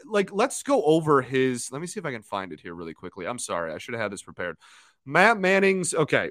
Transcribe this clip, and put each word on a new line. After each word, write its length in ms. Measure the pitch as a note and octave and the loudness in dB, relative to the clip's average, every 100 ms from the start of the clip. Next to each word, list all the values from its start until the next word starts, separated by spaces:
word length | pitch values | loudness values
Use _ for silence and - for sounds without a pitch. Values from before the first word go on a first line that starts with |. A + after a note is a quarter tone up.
| D4+ | -4
like, 240 | B3+ G3 | -2 0
let's 300 | G3 C4 - | 0 -2 -2
go 220 | - C4+ | 0 2
over 380 | D3+ E3 D#3 C#3 | 4 4 6 4
his, 480 | B2 C3 C3 B2 - | 4 2 2 0 -6
let 80 | C3+ | -10
me 80 | E3+ | -10
see 100 | G#3+ | -8
if 80 | D#3+ | -8
I 60 | |
can 100 | A#2 | -8
find 300 | - G2 F#2+ | -6 -6 -6
it 80 | D2+ | -10
here 140 | F2+ | -14
really 200 | F2 E2 | -12 -12
quickly. 320 | D#2+ F2+ - F2 | -12 -14 -10 -8
I'm 120 | G2 | -8
sorry, 340 | - F2 E2 | -6 -4 -4
I 60 | E2 | -6
should 160 | - | -8
have 80 | A#2 | -6
had 100 | G#2 | -6
this 100 | G2 | -6
prepared. 360 | - A2 F2+ D#2 - - _ _ | -14 -8 -8 -8 -16 -20 _ _
Matt 360 | C3+ D#3 G#3 A3 | -2 4 6 4
Manning's, 520 | F#3 F#3+ G3 F#3+ E3+ | 2 4 4 2 0
okay, 380 | E3 D3 B2+ E2+ | 0 2 2 -2